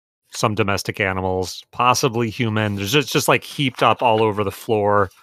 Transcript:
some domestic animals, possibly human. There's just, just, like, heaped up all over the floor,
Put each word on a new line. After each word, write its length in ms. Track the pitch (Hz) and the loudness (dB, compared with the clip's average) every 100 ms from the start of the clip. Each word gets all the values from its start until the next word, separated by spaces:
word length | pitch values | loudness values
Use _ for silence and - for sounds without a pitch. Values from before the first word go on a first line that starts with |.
| _ _ _ | _ _ _
some 240 | - 120 | -4 -2
domestic 460 | 104 101 98 - - | 0 0 0 -4 -4
animals, 640 | 98 95 92 92 90 - - | -2 -2 -2 -2 -4 -8 -14
possibly 580 | - 123 123 143 113 117 | 0 2 2 0 -2 -4
human. 460 | 101 113 110 107 101 | -2 -2 0 -2 -2
There's 160 | 98 | 0
just, 200 | 143 135 | 0 0
just, 160 | 156 - | -2 0
like, 140 | 127 | 0
heaped 380 | - - 147 - | -2 -4 -4 2
up 200 | 127 110 | 2 4
all 200 | 123 110 | 2 4
over 200 | 110 101 | 2 0
the 60 | 98 | -4
floor, 580 | - - 110 101 104 95 _ | -4 -2 0 2 2 2 _